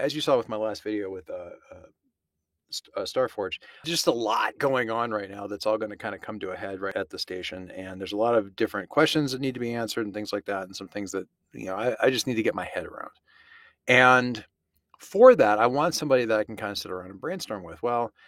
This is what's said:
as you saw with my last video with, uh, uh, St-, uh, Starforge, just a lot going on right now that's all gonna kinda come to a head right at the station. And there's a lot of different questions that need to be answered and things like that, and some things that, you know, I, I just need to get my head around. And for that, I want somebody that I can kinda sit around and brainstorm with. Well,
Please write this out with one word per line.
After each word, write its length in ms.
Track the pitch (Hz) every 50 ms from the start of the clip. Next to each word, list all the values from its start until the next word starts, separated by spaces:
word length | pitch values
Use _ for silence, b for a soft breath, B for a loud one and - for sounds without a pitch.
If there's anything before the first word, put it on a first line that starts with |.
as 140 | 127 147 147
you 80 | 151
saw 160 | 143 - 139 123
with 100 | 113 113
my 80 | 113
last 260 | 107 107 110 101 -
video 280 | - 107 107 104 101 95
with, 180 | 95 92 92 -
uh, 220 | 92 90 87 87 - - _ -
uh, 160 | 92 85 85 - _ _ _ _ _ _ _ _ _ _ _ _ _ _ _ _
St-, 260 | - - - _ -
uh, 60 | -
Starforge, 580 | - - - 131 127 113 - - 98 92 - B B B B B -
just 240 | 156 170 156 - 175
a 40 |
lot 460 | 131 117 113 107 110 113 - - - -
going 320 | 143 135 135 127 120 110
on 200 | 113 117 120 117
right 200 | 110 104 101 98
now 160 | 98 101 101
that's 180 | 98 104 101 -
all 140 | 107 110 107
gonna 180 | 110 104 101
kinda 220 | 92 - 110 101 95
come 200 | - - 107 104
to 100 | 98 92
a 60 | 92
head 240 | 95 107 98 98 92
right 160 | 98 98 92
at 120 | 98 95 -
the 100 | - 90
station. 520 | - - 90 92 87 - 90 92 92 90
And 300 | - 92 95 92 92 95
there's 120 | 95 92
a 40 | 101
lot 180 | 101 113 117 117
of 220 | 113 101 98 95
different 320 | - 113 104 - 101 92 -
questions 440 | - 143 156 147 - 156 147 135
that 80 | 131 131
need 140 | 139 131 123
to 60 | 123
be 120 | 120 117
answered 320 | 117 117 117 110 - 123 113
and 80 | 104
things 200 | 95 107 107 -
like 120 | - 101 -
that, 180 | - 101 95 95
and 100 | 92 95
some 140 | - 101 -
things 240 | - 104 101 90
that, 140 | - 95 90 - _ _ _ _
you 140 | - 120 -
know, 100 | 92 95
I, 200 | 98 113 127 113 -
I 100 | - 127
just 160 | 131 123 -
need 80 | 131 120
to 80 | 110
get 120 | 107 113 -
my 100 | 95 90
head 180 | - - 92 85
around. 280 | - - - - - - _ b b b b b b b b b b b b _
And 580 | - 127 127 127 127 127 123 123 123 120 - - - _ _ _ _ _ _ _ _ _ -
for 360 | - - - 196 240 262 247
that, 240 | 160 123 104 104 104
I 80 | 113
want 280 | 120 127 143 151 175 156
somebody 320 | - 160 147 135 127 120
that 120 | 110 110 107
I 60 | 104
can 120 | - 113
kinda 200 | 98 110 101 101
sit 140 | - - 92
around 200 | 92 90 90 92
and 100 | 95 -
brainstorm 420 | - 156 185 185 - - 110 101
with. 200 | 90 82 82 -
Well, 300 | - 120 120 120 120 110 b b b